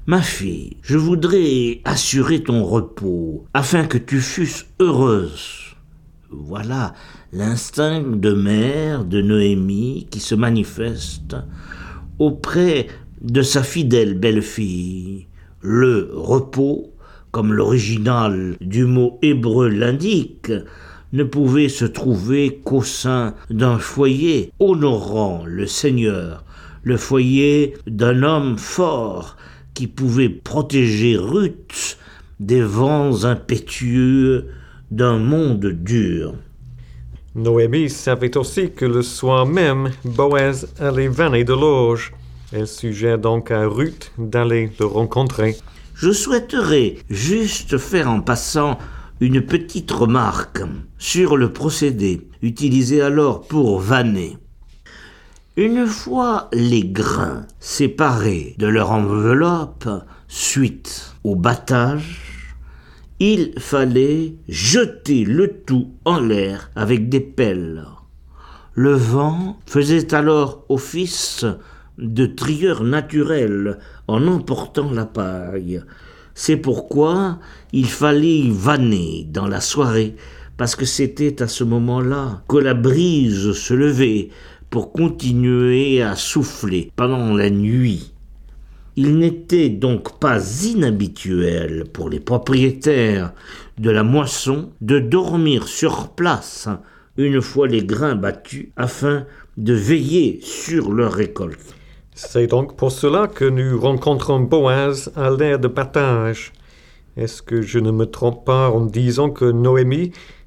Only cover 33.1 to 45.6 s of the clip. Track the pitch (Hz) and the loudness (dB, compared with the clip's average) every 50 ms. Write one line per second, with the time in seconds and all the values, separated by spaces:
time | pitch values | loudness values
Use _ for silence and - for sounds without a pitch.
33.1 | 123 95 98 123 120 - - - - 117 - - - - 127 123 120 127 127 127 | 0 0 2 0 0 0 -2 -4 -4 -4 -4 -6 -10 -6 -2 0 2 2 4 4
34.1 | 131 135 131 131 131 123 127 - - - - - - - - - 107 107 123 123 | 4 4 4 4 2 0 -2 -6 -14 -18 -20 -20 -20 -20 -14 -6 -2 2 2 4
35.1 | 117 113 110 123 151 160 160 143 120 101 98 101 87 82 85 98 120 117 104 90 | 4 4 2 2 2 2 2 2 0 0 0 -2 -4 -4 -2 0 2 2 2 2
36.1 | 85 82 78 80 - - - - - - - - - - - - - - - - | 0 -2 -4 -6 -8 -12 -16 -18 -20 -20 -20 -20 -18 -18 -18 -20 -18 -18 -18 -18
37.1 | - - - - - 113 113 117 117 117 117 117 123 156 160 139 - - - 139 | -18 -18 -18 -12 -8 -4 0 2 4 4 4 4 2 2 0 0 -2 -4 -2 -2
38.1 | 127 123 127 120 123 143 127 - - 196 190 175 - - 135 123 120 123 123 123 | -2 0 0 0 0 0 -2 -2 -2 -2 -2 -2 -2 -2 -2 0 2 0 0 -2
39.1 | - - - 127 131 131 127 135 160 190 175 147 135 135 135 131 127 - - 123 | -4 -4 0 2 2 2 2 2 2 2 2 2 2 0 -2 -4 -6 -8 -8 -6
40.1 | 117 123 139 143 143 139 135 135 135 127 - - - - 156 143 131 131 135 135 | -2 0 2 2 2 2 2 0 0 -2 -6 -10 -8 -6 -4 -2 0 0 -2 -2
41.1 | 123 113 170 156 127 120 120 117 131 131 147 156 143 131 123 117 117 113 - - | 0 0 0 2 2 2 2 2 2 2 2 2 4 4 4 2 2 0 -4 -8
42.1 | - - - - - - - - - 107 107 107 - - - 117 107 101 110 117 | -14 -18 -20 -20 -20 -20 -16 -10 -8 -6 -6 -6 -8 -8 -6 -6 -4 -2 0 0
43.1 | 117 110 104 113 113 117 113 - 117 107 107 107 104 117 147 165 165 - - - | 0 2 0 0 0 0 -2 -2 0 0 0 0 0 0 -2 -2 -4 -8 -16 -16
44.1 | - - 113 110 110 120 120 117 117 117 113 107 101 - 107 104 98 107 117 113 | -10 -8 -6 -2 0 0 2 2 2 0 0 -2 -4 -2 -2 -2 0 0 -2 0
45.1 | - 127 135 127 - - 110 110 110 - | 0 0 0 0 0 0 -2 -2 -2 -4